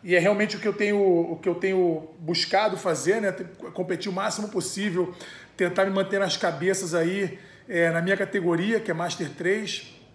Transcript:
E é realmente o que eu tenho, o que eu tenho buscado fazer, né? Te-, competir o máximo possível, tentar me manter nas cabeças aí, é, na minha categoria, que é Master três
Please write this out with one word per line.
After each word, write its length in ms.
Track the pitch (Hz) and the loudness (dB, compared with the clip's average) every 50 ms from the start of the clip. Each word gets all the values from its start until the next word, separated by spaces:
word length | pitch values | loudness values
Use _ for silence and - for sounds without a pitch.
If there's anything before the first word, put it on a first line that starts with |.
E 120 | - 170 180 | 0 4 4
é 40 | 175 | 6
realmente 380 | 165 196 208 202 214 214 - | 6 6 4 4 2 0 -2
o 20 | - | -2
que 80 | - | -2
eu 60 | 208 | -2
tenho, 260 | 196 208 208 202 208 202 | 0 0 0 2 4 4
o 380 | 202 190 175 170 170 165 165 | 6 6 6 4 4 0 -4
que 100 | 165 - | -2 -2
eu 80 | 185 170 | -2 0
tenho 540 | 175 - 196 190 185 180 170 160 156 156 - - - | 0 0 2 2 4 4 4 2 0 -4 -10 -16 -10
buscado 600 | 165 156 175 - - - - 190 214 214 185 180 | -6 -4 -2 -2 -2 2 2 2 4 2 0 0
fazer, 420 | - 185 160 143 127 165 202 226 | 0 -2 -2 0 2 0 2 2
né? 100 | 208 196 | 2 -2
Te-, 140 | 180 185 185 175 - - - 165 - | -2 -4 -10 -12 -12 -16 -16 -12 -6
competir 360 | - 185 165 180 165 - 208 | -6 -4 -4 -4 -4 -4 -4
o 40 | 180 | -4
máximo 340 | 180 202 220 - - 208 208 | -2 -2 -2 -2 -4 -6 -4
possível, 680 | - 190 - - - 196 202 208 165 180 175 156 175 - - - - - - - - | -4 -4 -4 -4 -4 -2 -2 0 0 0 -2 -2 -4 -12 -16 -18 -18 -20 -20 -20 -2
tentar 300 | - 185 175 175 190 190 | -2 -2 0 2 2 2
me 60 | 196 | 2
manter 280 | 190 196 190 190 202 196 | 2 0 0 0 0 0
nas 200 | 196 180 - - | 0 0 -2 0
cabeças 560 | - 175 156 143 165 185 190 190 190 170 160 | -2 -2 -2 0 0 0 0 0 -2 -2 0
aí, 440 | 170 165 170 190 202 196 180 - - - - - - - - | 0 0 0 0 -2 -2 -4 -6 -12 -18 -20 -20 -20 -16 -6
é, 220 | 196 170 170 165 | 0 2 2 2
na 100 | 165 165 | 2 0
minha 160 | 175 185 196 | 2 0 0
categoria, 640 | 196 196 196 - 196 170 175 170 156 180 208 226 214 | 0 0 -2 -2 0 2 2 2 2 2 2 0 0
que 100 | 220 - | 0 -2
é 40 | 165 | -4
Master 340 | 160 175 170 165 - 170 143 139 | -2 -2 -4 -4 -6 -6 -8 -8
três 580 | - 165 180 196 220 208 175 - - - - - - - - - | -4 -2 0 0 0 -2 -6 -8 -8 -10 -14 -20 -20 -20 -20 -20